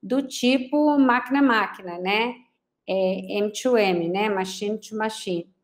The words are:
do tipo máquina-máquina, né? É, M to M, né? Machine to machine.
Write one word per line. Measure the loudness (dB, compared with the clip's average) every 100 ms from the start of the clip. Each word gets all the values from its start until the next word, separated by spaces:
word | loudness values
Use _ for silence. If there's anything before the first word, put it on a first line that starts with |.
do | -2 -2
tipo | -2 -2 2 2 0 2 4 4
máquina-máquina, | 4 4 2 2 4 2 0 -6 -12 -6
né? | -2 0 0 -4 _ _ _ _ -4
É, | 0 0 -2 -4 -4
M | -2
to | -2 2 4
M, | 4 2 0
né? | -2 0
Machine | -2 -4 -6 -6 -6
to | -8 -6
machine. | -4 -6 -6 -6 -6 _